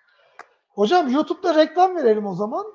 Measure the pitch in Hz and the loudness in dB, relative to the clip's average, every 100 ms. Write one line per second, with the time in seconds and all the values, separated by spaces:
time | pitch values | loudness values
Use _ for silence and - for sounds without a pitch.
0 | _ _ _ - - _ _ - 208 359 | _ _ _ -20 -20 _ _ -4 0 2
1 | 285 269 302 349 370 311 311 339 370 359 | 2 -2 -2 -4 0 2 2 2 0 2
2 | 247 214 208 175 208 320 427 | 0 0 -2 -6 -6 -6 -10